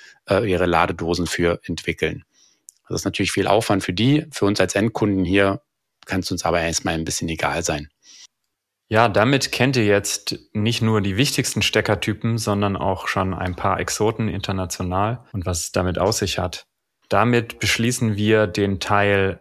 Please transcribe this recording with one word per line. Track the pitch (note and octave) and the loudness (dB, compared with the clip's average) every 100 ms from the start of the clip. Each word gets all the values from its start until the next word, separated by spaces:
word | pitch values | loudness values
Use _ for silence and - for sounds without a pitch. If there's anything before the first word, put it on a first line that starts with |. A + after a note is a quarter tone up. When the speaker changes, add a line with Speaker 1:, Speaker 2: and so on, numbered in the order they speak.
| - _ - | -20 _ 0
Speaker 1:
äh, | G2 A2+ | 0 2
ihre | F2+ F2+ | 0 2
Ladedosen | E2 F2 E2+ E2+ E2+ E2+ | 2 2 0 -2 0 -2
für | - E2+ F2 | 0 0 0
entwickeln. | - E2 - E2 D#2+ - - _ _ _ - _ - | -4 -8 -6 -4 -4 -6 -16 _ _ _ -20 _ -10
Das | F2+ | -6
ist | |
natürlich | G2 - F#2+ | -4 -2 -2
viel | - F#2+ | 0 2
Aufwand | G#2 A2+ G2 | 2 2 0
für | - | 0
die. | F#2 A#2+ D3 - | 0 2 2 0
Für | - G2+ | -2 0
uns | G#2 | 2
als | F#2 | 0
Endkunden | G2+ A2+ - G#2 G2 | 2 0 0 0 2
hier | F2+ G2 G2 G2 _ _ _ _ - | 2 4 2 0 _ _ _ _ -6
kann's | F#2+ - | -4 -4
uns | F2+ | -4
aber | E2 E2+ | 0 0
erstmal | E2 E2 F2+ | 0 -2 -4
ein | E2 | -4
bisschen | E2 - E2+ | -4 -4 -4
egal | E2 D2 D2+ | -4 -2 -2
sein. | E2 D2+ D2 _ _ - - _ _ _ _ _ - | -4 -4 -8 _ _ -20 -20 _ _ _ _ _ -2
Speaker 2:
Ja, | G#2+ A#2 | 2 4
damit | G2+ A#2 C#3 - | 4 4 2 0
kennt | - B2 B2+ | 0 0 2
ihr | G#2 | 4
jetzt | G2+ - - - - _ | 2 0 -8 -8 -10 _
nicht | G#2+ A2 A#2 | -4 -2 0
nur | A2+ A2 | 2 2
die | G2 G2 | 0 0
wichtigsten | B2+ - A#2+ A2 | 0 0 -2 -2
Steckertypen, | - A2 G#2 G2+ - G2+ A#2 A2+ | 0 0 2 0 -2 -2 -2 -2
sondern | G#2+ G2+ G2+ G2 | 0 0 0 -2
auch | F#2+ F#2 - | -2 -2 -2
schon | G2 F#2+ | -2 -2
ein | F#2 F2+ | -2 -6
paar | F2 G2+ F2+ | -4 -2 -2
Exoten | F2+ - G#2+ A2+ A2 | -2 -2 -2 0 -4
international | F2+ G2 F#2+ F2+ - F2+ F2+ G#2 B2 - | -4 -6 -4 -6 -6 -4 -2 -2 -4 -8
und | G2+ F2 | -6 -4
was | F2 | -4
es | - | -2
damit | G2 F2+ E2+ | -2 0 0
auf | F#2+ A2 | 0 0
sich | F#2+ - | -2 -2
hat. | F2+ - - _ _ _ - | -6 -8 -16 _ _ _ 0
Damit | G2+ A#2 A#2+ A2+ - | 2 4 2 0 -4
beschließen | G#2 - A#2 B2 A2+ G2+ | -2 0 0 0 -2 2
wir | G#2 A2 G#2+ | 4 4 4
den | - G2+ F#2+ | 2 0 0
Teil | - G2+ G2+ G2 F#2+ F2+ | 0 2 4 2 0 -2